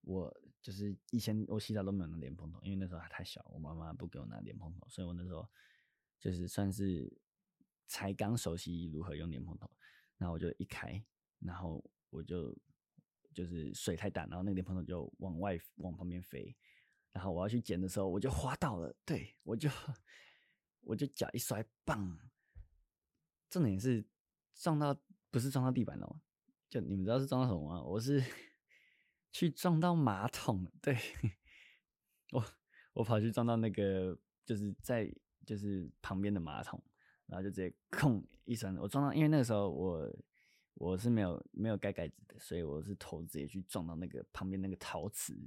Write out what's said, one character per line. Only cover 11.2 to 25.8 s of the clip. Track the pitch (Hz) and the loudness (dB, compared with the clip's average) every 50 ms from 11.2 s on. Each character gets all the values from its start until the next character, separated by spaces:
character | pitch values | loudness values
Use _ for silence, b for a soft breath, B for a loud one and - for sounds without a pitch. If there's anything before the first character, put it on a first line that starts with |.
| _ _ _ _ | _ _ _ _
然 | - 92 87 | -8 -6 -6
后 | 87 92 85 80 64 - - _ _ _ _ | -4 -4 -4 -4 -6 -8 -12 _ _ _ _
我 | - - 80 | -10 -10 -6
就， | - 87 90 78 58 - - _ _ _ _ _ _ _ - _ _ _ _ _ _ - | -4 -4 -2 -2 -4 -6 -10 _ _ _ _ _ _ _ -20 _ _ _ _ _ _ -8
就 | - 90 | -6 -6
是 | 85 87 85 76 65 50 | -4 -4 -4 -4 -4 -6
水 | - - - 87 | -2 -2 -2 0
太 | 82 101 101 | 0 -2 -2
大， | - - 80 | -2 -2 -6
然 | - - | -4 -4
后 | 90 92 | -2 0
那 | 101 | 0
个 | 98 | 0
莲 | 92 90 | 0 0
蓬 | - 92 | -2 -2
头 | 92 | -4
就 | 82 - 90 85 71 - - | -2 -2 -4 -4 -4 -6 -8
往 | _ - 95 82 80 | _ -6 -6 -4 -2
外， | 92 101 92 82 - - _ | 0 0 0 -2 -4 -10 _
往 | - 78 92 82 | -8 -6 -6 -6
旁 | 85 90 | -4 -6
边 | 90 87 90 | -4 -4 -6
飞， | 92 - - 65 50 - 123 b b b b b b b b b b b | -8 -8 -10 -10 -10 -10 -14 b b b b b b b b b b b
然 | b 95 | b -4
后 | 90 95 87 | -4 -2 0
我 | 87 92 | 0 0
要 | 104 | 2
去 | 117 123 | 2 0
捡 | - - 95 87 | 0 0 0 0
的 | 95 95 | 0 0
时 | - 104 | 0 0
候， | 95 | 0
我 | 98 - | 2 2
就 | - - 131 | 2 2 2
滑 | - 76 - 127 131 | 0 0 0 -2 0
倒 | - - 147 107 | 0 0 0 0
了， | 90 82 71 - _ _ | -2 -4 -6 -8 _ _
对， | - 165 - - - - _ _ | -4 -4 -4 -4 -8 -16 _ _
我 | - 110 | -4 -4
就， | 117 151 147 131 - - - 127 - B B B B B B B B B B B B B _ _ _ | 0 2 0 0 0 -6 -8 -8 -10 B B B B B B B B B B B B B _ _ _
我 | - - 113 | -6 -4 -2
就 | 104 143 | 0 0
脚 | 135 - - - - - | -2 0 -4 -4 -2 -2
一 | |
摔， | 120 - - 117 101 110 _ _ _ _ | -4 -2 -2 -2 -2 -2 _ _ _ _
棒！ | - 151 110 98 92 85 78 - - _ b b b b b b b _ _ _ _ _ _ _ _ _ _ _ _ _ _ _ _ | -2 0 0 0 -4 -4 -8 -12 -20 _ b b b b b b b _ _ _ _ _ _ _ _ _ _ _ _ _ _ _ _
重 | - 185 160 | 4 6 6
点 | 113 98 95 | 6 6 4
是 | 107 131 123 110 104 _ _ _ _ _ _ _ _ _ _ | 4 4 4 4 2 _ _ _ _ _ _ _ _ _ _
撞 | - - 175 156 147 | -2 2 2 4 4
到， | 147 143 139 - _ _ - _ _ _ | 4 4 2 0 _ _ -20 _ _ _
不 | - | 0
是 | 120 117 139 | 2 2 4
撞 | 131 135 127 | 2 4 4
到 | 131 | 4
地 | 127 127 | 4 4